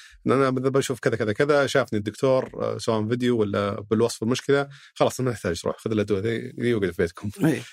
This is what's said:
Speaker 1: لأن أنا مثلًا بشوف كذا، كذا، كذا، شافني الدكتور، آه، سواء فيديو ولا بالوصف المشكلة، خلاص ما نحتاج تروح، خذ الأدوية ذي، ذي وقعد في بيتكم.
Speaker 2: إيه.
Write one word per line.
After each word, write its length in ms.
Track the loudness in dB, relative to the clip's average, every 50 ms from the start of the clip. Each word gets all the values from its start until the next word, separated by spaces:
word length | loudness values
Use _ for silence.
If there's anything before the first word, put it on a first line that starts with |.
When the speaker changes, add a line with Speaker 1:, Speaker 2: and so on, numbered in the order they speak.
| -20 -20 -18 -6 0
Speaker 1:
لأن 140 | 2 2 4
أنا 120 | 4 2
مثلًا 180 | 0 0 -2 0
بشوف 300 | 0 0 0 0 -4 -2
كذا، 180 | 0 0 0
كذا، 160 | 0 0 -2 2
كذا، 340 | 0 2 4 4 2 2
شافني 320 | 2 2 0 0 2 -2 -4
الدكتور، 640 | -2 -4 -6 -2 0 2 2 2 0 -4 -6 -6 -4
آه، 160 | -4 -4 -4
سواء 300 | -2 0 0 0 0 -2
فيديو 320 | -2 0 2 2 2 2
ولا 400 | 2 0 0 -2 -2 -2 -4 -6 -2 0
بالوصف 320 | 2 2 2 2 0 -2 -2
المشكلة، 460 | -2 -2 -2 2 2 2 2 2 -2 -6 -20 -20 -12 _
خلاص 260 | 2 2 2 2 0
ما 100 | -2 -2
نحتاج 300 | -2 -2 -2 -4 -4 -2
تروح، 180 | -4 -6 -6 -4
خذ 120 | -4 -2
الأدوية 300 | 0 0 0 0 0 -2
ذي، 320 | 0 -2 -4 -4 -6 -8 -8 -4
ذي 140 | 0 0 0
وقعد 160 | 2 0 -2
في 120 | 0 0 -2
بيتكم. 280 | -2 -2 -6 -10 -10 -6 0 2
Speaker 2:
إيه. 180 | 2 2 0 -4 -10